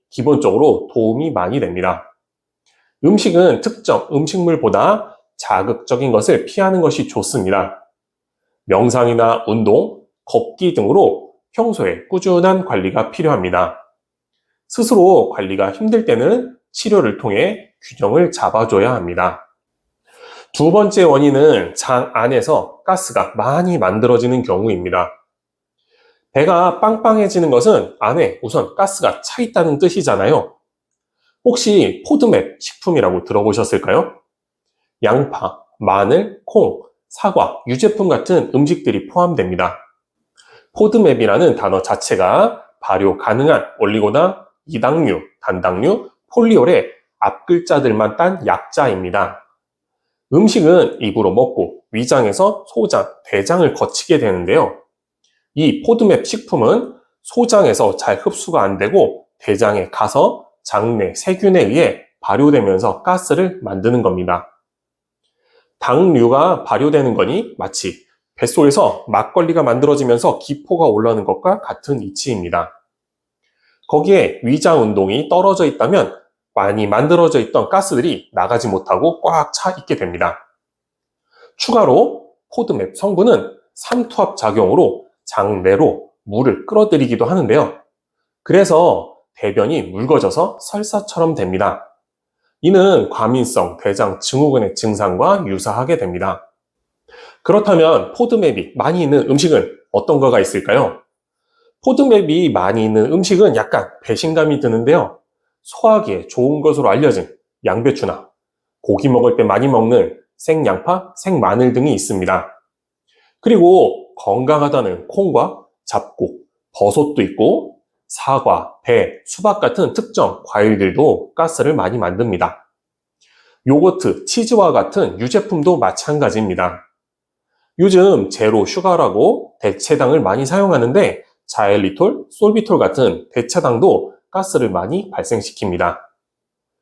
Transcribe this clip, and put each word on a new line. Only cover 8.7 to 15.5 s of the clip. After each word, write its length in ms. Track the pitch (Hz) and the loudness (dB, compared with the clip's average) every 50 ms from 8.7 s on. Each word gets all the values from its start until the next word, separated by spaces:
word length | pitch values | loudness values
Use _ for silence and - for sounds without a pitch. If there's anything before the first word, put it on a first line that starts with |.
| - 95 117 123 117 127 120 120 120 117 117 113 113 - - | 2 2 2 2 2 2 2 2 2 2 2 2 2 0 -2
운동, 560 | - 110 113 110 104 107 143 196 220 - - _ _ _ _ _ | -2 -2 0 2 2 2 2 2 0 -6 -14 _ _ _ _ _
걷기 480 | - - 226 - - - - 185 175 - | -4 -2 -2 -2 -2 -10 -4 -4 -2 0
등으로 580 | - 208 101 147 196 185 - - - - - _ _ _ _ - | 0 0 2 4 4 4 2 2 -2 -10 -16 _ _ _ _ -6
평소에 540 | - 226 233 208 - 120 92 82 80 - - | -4 -4 -4 -2 -2 -4 -4 -4 -6 -8 -6
꾸준한 580 | 190 185 180 190 180 175 180 190 190 190 185 | -6 -4 -2 0 0 2 2 2 2 0 -2
관리가 460 | - 120 98 92 95 - 107 110 - - | -4 -4 -4 -2 -2 -2 -2 -4 -4 -6
필요합니다. 640 | - 156 156 143 104 90 90 90 90 90 85 - - - _ _ _ _ _ _ _ _ _ _ _ _ _ _ _ _ - | -4 -2 0 0 0 -2 -2 0 0 -2 -2 -4 -12 -20 _ _ _ _ _ _ _ _ _ _ _ _ _ _ _ _ -14
스스로 600 | - - 233 233 254 202 175 185 190 139 90 - | -4 -2 0 2 4 6 6 6 6 4 4 0
관리가 420 | - - 101 92 | -2 -6 -6 -6